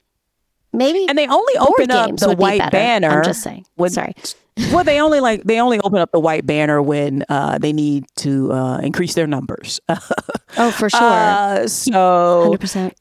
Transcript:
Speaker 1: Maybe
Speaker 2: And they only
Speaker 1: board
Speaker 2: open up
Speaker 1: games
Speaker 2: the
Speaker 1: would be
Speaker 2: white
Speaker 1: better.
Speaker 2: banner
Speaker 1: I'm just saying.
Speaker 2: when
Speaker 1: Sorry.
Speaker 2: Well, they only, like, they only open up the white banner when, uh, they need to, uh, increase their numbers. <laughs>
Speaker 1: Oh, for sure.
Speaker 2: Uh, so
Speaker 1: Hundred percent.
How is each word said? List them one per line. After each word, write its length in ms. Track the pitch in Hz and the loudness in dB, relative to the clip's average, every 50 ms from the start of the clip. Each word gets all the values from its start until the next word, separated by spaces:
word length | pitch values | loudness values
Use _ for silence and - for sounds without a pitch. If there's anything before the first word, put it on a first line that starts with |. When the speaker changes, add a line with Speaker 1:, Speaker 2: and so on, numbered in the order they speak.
| _ _ _ _ _ _ _ _ _ _ _ _ _ _ | _ _ _ _ _ _ _ _ _ _ _ _ _ _
Speaker 1:
Maybe 320 | - 226 254 277 330 392 381 | -2 0 0 2 2 0 0
Speaker 2:
And 120 | 349 285 302 | 0 0 0
they 80 | 294 247 | 0 2
only 240 | 277 330 453 554 508 - | 2 2 2 2 0 2
Speaker 1:
board 100 | - 285 415 523 | 2 4 4 2
Speaker 2:
open 100 | 262 247 | 2 2
up 160 | 254 247 226 | 2 0 0
Speaker 1:
games 140 | 214 - - | 0 -2 0
Speaker 2:
the 60 | 208 190 | 0 0
Speaker 1:
would 100 | 180 175 | 2 2
be 40 | |
Speaker 2:
white 160 | 196 196 202 202 | 2 2 2 0
Speaker 1:
better. 100 | - - | 0 0
Speaker 2:
banner 400 | - 190 214 240 233 208 175 156 151 151 | 0 0 2 2 2 2 2 2 2 2
Speaker 1:
I'm 60 | 160 | 2
just 180 | 180 170 - | 0 -2 -4
saying. 240 | - - - - 185 _ _ | -8 -12 -12 -14 -20 _ _
Speaker 2:
when 140 | - 175 180 | -2 -2 -2
Speaker 1:
Sorry. 240 | 180 - - - - - - - - - _ _ _ - 240 - | -2 -4 -6 -8 -12 -14 -14 -16 -16 -16 _ _ _ -6 -4 0
Speaker 2:
Well, 140 | - 349 359 | 0 2 2
they 160 | 320 285 294 | 2 2 2
only, 200 | 302 311 302 285 | 2 2 2 2
like, 240 | 262 240 220 190 - | 2 0 0 0 -2
they 140 | 190 226 226 | -2 0 2
only 200 | 240 254 240 208 | 2 2 2 0
open 180 | 196 202 208 190 | 0 0 0 0
up 140 | 170 - | 0 2
the 80 | - 165 | 0 0
white 260 | 156 170 156 160 - | 2 2 0 0 -2
banner 360 | 135 151 151 151 147 151 147 | -2 0 0 0 2 2 2
when, 420 | 143 143 147 147 143 143 135 139 - - | 2 0 0 -2 -2 -2 -4 -4 -4 -2
uh, 260 | 147 139 143 147 143 | -2 -2 -2 -2 -2
they 160 | 147 151 151 | -2 -2 -2
need 320 | 151 156 147 147 143 143 135 - _ | -2 0 0 0 -2 -2 -6 -8 _
to, 360 | - - 147 139 135 131 131 | -8 -4 -2 -2 -2 -2 -2
uh, 260 | 127 131 131 127 127 - | -2 -2 -2 -2 -4 -4
increase 360 | - 143 135 - 117 - - | -6 -6 -4 -4 -4 -2 -2
their 120 | 170 165 | -2 -2
numbers. 540 | 151 143 131 135 - - - - - - - - | -2 -2 -6 -6 -8 -12 -12 -12 -12 -12 -10 -6
<laughs> 60 | - 170 190 - - - - - - - - - _ - - | -6 -6 -6 -6 -8 -8 -8 -8 -10 -12 -12 -12 _ -2 -2
Speaker 1:
Oh, 120 | 233 240 | 0 0
for 200 | 214 - 220 208 | 0 -2 -2 0
sure. 100 | 196 240 | 2 2
Speaker 2:
Uh, 680 | 240 233 226 220 220 214 202 202 202 202 196 196 - | 4 4 4 4 2 2 2 0 0 0 0 -2 -2
so 760 | 226 - - - 269 220 190 185 185 180 175 175 175 175 175 | -2 -4 -4 -4 0 2 4 4 4 4 4 4 4 4 4
Speaker 1:
Hundred 180 | 170 202 202 190 | 4 2 2 0
percent. 340 | - 190 - 196 185 185 - _ | -4 -6 -4 -4 -6 -6 -8 _